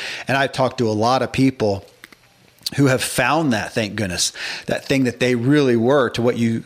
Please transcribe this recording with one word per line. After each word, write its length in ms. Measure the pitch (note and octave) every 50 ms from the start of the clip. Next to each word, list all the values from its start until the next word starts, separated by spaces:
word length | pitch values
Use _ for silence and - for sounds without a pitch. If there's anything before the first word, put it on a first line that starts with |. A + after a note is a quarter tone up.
| - - - - -
And 120 | - B2 C3+
I've 160 | C#3 C3 -
talked 240 | - C3 A#2+ - -
to 100 | B2 A2
a 40 | G#2+
lot 280 | G#2 G#2+ A#2 C3 C3
of 120 | B2 A2+ -
people 520 | - C3+ C3+ C3 - A2+ G#2 G2 F#2 - - _ _ - - - - _ _ _ _ _ _ _ _ - - - -
who 100 | C#3+ C3+
have 160 | C3 B2 -
found 500 | - - - B2+ B2 C#3+ D#3+ E3 C#3+ A#2
that, 180 | G#2 F#2+ -
thank 240 | - A#2+ A2+ G2+ G#2+
goodness, 380 | G#2 A2 F#2 F2 F2 - - - - - - - - -
that 180 | - - - -
thing 200 | - C#3+ C3+ C3+
that 160 | B2 A2+ -
they 160 | B2+ B2 B2+
really 400 | A#2+ A#2 C3 C#3+ D3+ C#3+ B2+ A#2+
were, 340 | A#2 A2 A#2+ C#3+ D3 B2 A2
to 140 | - - A#2
what 140 | B2 - A2+
you 260 | A#2 A2+ A2+ A2+ -